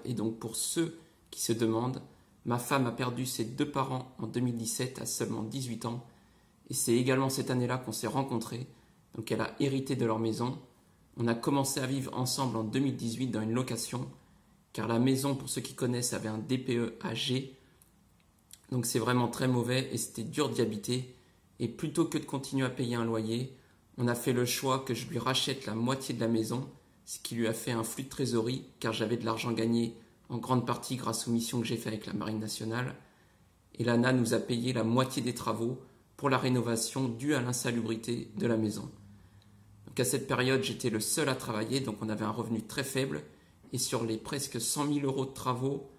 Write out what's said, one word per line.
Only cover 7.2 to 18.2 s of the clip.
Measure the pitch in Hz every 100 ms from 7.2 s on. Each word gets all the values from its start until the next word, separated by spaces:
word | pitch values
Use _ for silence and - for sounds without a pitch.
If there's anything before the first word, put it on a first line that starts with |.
| 135
cette | 135 127
année-là | 123 123 127
qu'on | -
s'est | 113 113
rencontrés, | 131 135 120 - 120 131 - - _ _ -
donc | 110
elle | 107
a | 110 -
hérité | 139 135 135 127
de | 117
leur | 110
maison. | 113 107 123 156 - - _ - - -
On | 117
a | 117
commencé | 151 139 135 147
à | 127
vivre | 139 131 -
ensemble | 127 - 127 113
en |
deux | 110 131
mille | 139 -
dix-huit | 117 117 127
dans | 110
une | 110
location, | 120 127 113 - 127 135 - - - _ _ _
car | - 113
la | 117
maison, | 131 131 139 135
pour | -
ceux | 135
qui | -
connaissent, | - 123 120 123
avait | 107 110
un | 110
D | 110 131
P | 131 120
E | 110 -
A | -
G, | 113 139 131 139 - - - - _ _ _